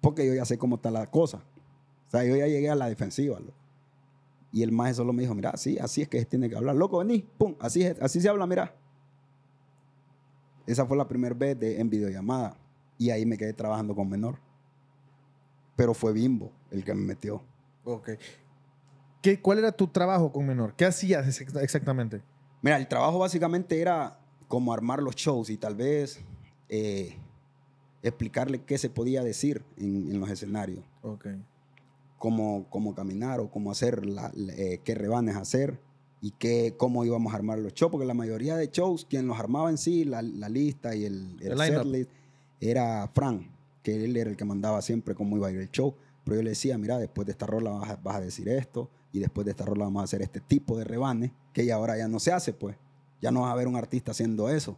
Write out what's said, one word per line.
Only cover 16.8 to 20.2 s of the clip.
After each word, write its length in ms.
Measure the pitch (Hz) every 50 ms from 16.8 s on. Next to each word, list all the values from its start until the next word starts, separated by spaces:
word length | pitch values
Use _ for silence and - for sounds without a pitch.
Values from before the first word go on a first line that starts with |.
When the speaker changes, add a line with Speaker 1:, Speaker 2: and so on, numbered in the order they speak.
| 95
Speaker 1:
que 100 | 101 101
me 100 | 101 98
metió. 380 | 95 98 - - 104 101 98 - - - _ _ _ _ _ _
Speaker 2:
Ok. 240 | 123 120 110 107 - 110 107 - - - - _ - - _ _ _ _ _ _ _ - - - - _ _
¿Qué, 200 | - 190 196 196
cuál 180 | - 190 196 214
era 120 | 220 226
tu 160 | 214 - 196 170
trabajo 420 | - 180 175 180 196 180